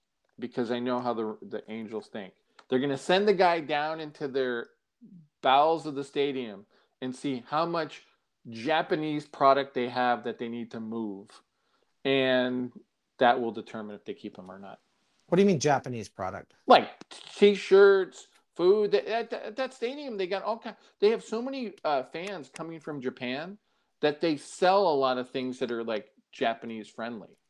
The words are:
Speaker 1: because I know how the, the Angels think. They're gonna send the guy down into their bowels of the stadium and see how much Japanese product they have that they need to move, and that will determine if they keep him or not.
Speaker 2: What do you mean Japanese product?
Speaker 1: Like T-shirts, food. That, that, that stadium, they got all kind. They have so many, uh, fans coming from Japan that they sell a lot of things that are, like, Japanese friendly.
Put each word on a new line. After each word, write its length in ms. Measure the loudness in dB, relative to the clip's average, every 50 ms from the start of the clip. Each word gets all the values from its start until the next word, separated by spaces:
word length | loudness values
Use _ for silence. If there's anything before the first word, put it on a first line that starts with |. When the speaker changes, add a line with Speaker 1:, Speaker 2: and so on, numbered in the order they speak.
| _ _ _ _ _ _ _ -12
Speaker 1:
because 320 | -12 -8 -4 -4 -2 -2
I 80 | -2 -4
know 220 | -2 -2 -4 -2
how 140 | -2 -2 -2
the, 240 | -2 -4 -6 -6 -10
the 220 | -12 -10 -10 -10 -10 -10
Angels 380 | -12 -10 -10 -8 -10 -10 -12 -10
think. 260 | -12 -12 -12 -14 _ _ _ _ _ -18 _ -2
They're 100 | -2 0
gonna 200 | 0 0 -4 -4
send 280 | 0 2 2 2 4
the 60 | 2 4
guy 260 | 4 4 4 4 0
down 380 | -2 -4 -4 -2 -2 -4 -6 -8
into 300 | -10 -14 -12 -10 -10 -4
their 400 | -2 -2 -2 -2 -2 -4 -6 -10 _ _ _ _ _ _ -20 -20 -20 -20 -20 _ _ _
bowels 440 | 2 4 4 6 4 4 2 0 -2
of 80 | -6 -6
the 100 | -6 -8
stadium 640 | -6 -2 -2 -2 0 -2 -4 -8 -8 -12 -14 -18 _ _ _ _ _ _ -10
and 160 | -8 -8 -8
see 260 | -6 -6 -6 -6 -6 -6 -4
how 160 | -2 -2 -2
much 380 | -2 -2 -4 -6 -6 -10 -18 _ _ _ _ _ _ _ _ -18 -16
Japanese 760 | -14 -8 -4 0 0 0 0 0 -2 -2 -2 -4 -4 -6 -6
product 480 | -8 -2 4 6 6 6 4 2 -2 -4
they 140 | -4 -4 -2
have 360 | -2 0 0 0 0 0 -2
that 140 | -8 -8 -8
they 100 | -8 -8
need 220 | -8 -8 -10 -10
to 80 | -10 -12
move, 480 | -10 -8 -6 -6 -6 -6 -8 -10 -14 _ -20 -20 _ _ _ _ _ _ _ _ _ _ _ _ -2
and 680 | 0 2 2 2 2 2 2 2 0 -2 -4 -6 -8 -10 -18 _ _ _ _ _ _ _ 2
that 220 | 4 4 4 4
will 100 | 0 -4
determine 440 | -6 -8 -12 -12 -12 -12 -12 -12 -14
if 80 | -14 -12
they 100 | -12 -12
keep 220 | -12 -12 -16 -14 -14
him 120 | -18 -18
or 80 | -18 -18
not. 200 | -16 -18 -18 _ _ _ _ _ _ _ _ _ _ 0
Speaker 2:
What 80 | 2
do 60 | 4
you 40 | 4
mean 120 | 4 4 2
Japanese 500 | 2 2 2 2 0 -6 -8 -8 -10 -12
product? 440 | _ -8 -8 -6 -6 -10 -14 _ _ _ 6
Speaker 1:
Like 220 | 8 8 8 8 2 -10 -18 -20 -20 -20 -20 -20 -10 2
T-shirts, 920 | 6 6 6 6 4 2 6 10 10 10 10 10 6 2 -2 -8 -20 -20 _ _ _ _ _ -6
food. 360 | 2 4 4 6 6 4 2
That, 380 | 2 0 0 0 -4 -4 -4 -4
that, 260 | -8 -10 -10 -10 -6
that 180 | -6 -6 -6 -6
stadium, 420 | -6 -6 -6 -6 -8 -10 -8 -6
they 100 | -6 -4
got 160 | -4 -4 -4
all 160 | -4 -4 -6 -6
kind. 180 | -8 -14 -14 _ _ _ _ 2
They 100 | 2 2
have 120 | 2 2 -4
so 160 | -6 -6 -6
many, 300 | -6 -6 -6 -8 -8 -8 -10 -4 -2
uh, 200 | 0 0 0 -2 -4
fans 380 | -10 -10 -8 -8 -10 -10 -12 -14 -14
coming 240 | -12 -12 -12 -12 -12
from 200 | -12 -10 -10 -6
Japan 580 | -6 -6 -6 -6 -8 -6 -6 -6 -8 -10 -14 -18 _ _ _ _ _ _ _ -2
that 200 | 0 0 0 0
they 140 | 0 -2 -2
sell 520 | -2 -6 -14 -4 2 2 4 4 4 4 2
a 60 | 2
lot 240 | 2 2 0 0 -2
of 100 | -4 -6
things 300 | -6 -6 -6 -6 -4 -6
that 120 | -4 -4
are, 140 | -4 -6 -4
like, 220 | -4 -4 -6 -6 _ _ _ _ _
Japanese 560 | -8 -2 -2 -2 -2 -4 -8 -12 -12 -12 -14 -14
friendly. 400 | -12 -10 -10 -10 -10 -12 -16 -18 -20 _ _